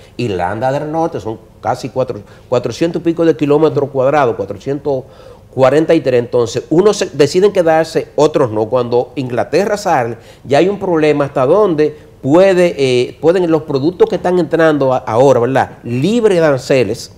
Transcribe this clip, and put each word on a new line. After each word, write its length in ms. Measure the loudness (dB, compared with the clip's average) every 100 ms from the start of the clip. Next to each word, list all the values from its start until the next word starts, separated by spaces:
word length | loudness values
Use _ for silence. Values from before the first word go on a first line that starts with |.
| -16 -8
Irlanda 540 | -4 -4 -4 -4 -4
del 220 | -4 -4
Norte 260 | -4 -4 -4
son 220 | -10 -12 -14 -10
casi 280 | -6 -6 -6
cuatro-, 320 | -6 -4 -6 -14 -18 -4
cuatrocientos 540 | -4 -2 -2 -2 -2
y 20 |
pico 200 | -2 0
de 120 | 2 2
kilómetros 540 | 2 2 2 0 -4
cuadrados, 460 | -2 0 2 0 -2
cuatrocientos 680 | -6 -8 -8 -6 -4 -6 -6 -20 -20 -20 -10
cuarenta 420 | 0 2 4 2
y 80 | 2
tres. 160 | 2 0
Entonces, 460 | 0 -2 -2 -4 -2
unos 300 | 2 2 2
se, 80 | -2
deciden 360 | 0 2 4 2
quedarse, 580 | 2 2 2 0 -4 -4
otros 360 | 0 0 2 -2
no. 160 | -2 -2
Cuando 460 | -2 0 -2 -2 -6
Inglaterra 640 | -6 -4 -2 -2 -2 -4
sale, 400 | -2 -2 -2 -8 -16 -16
ya 140 | -2 0
hay 100 | 2
un 100 | -2
problema 460 | -2 0 0 0
hasta 220 | -2 -2 2
dónde 500 | 2 2 0 -2 -4 -20 -8
puede, 540 | 0 4 4 4 0 0
eh, 400 | 0 0 -2 -2
pueden 280 | 0 2 2
los 120 | 0
productos 440 | -2 -2 -2 0 0
que 100 | 0
están 220 | -2 0
entrando 540 | 0 2 2 2 0
a, 60 | 0
ahora, 420 | 0 2 4 4
¿verdad? 380 | 2 0 -2 -6
Libre 520 | -8 -2 0 2 2
de 100 | 2
aranceles 680 | 2 0 0 0 0 -4 -12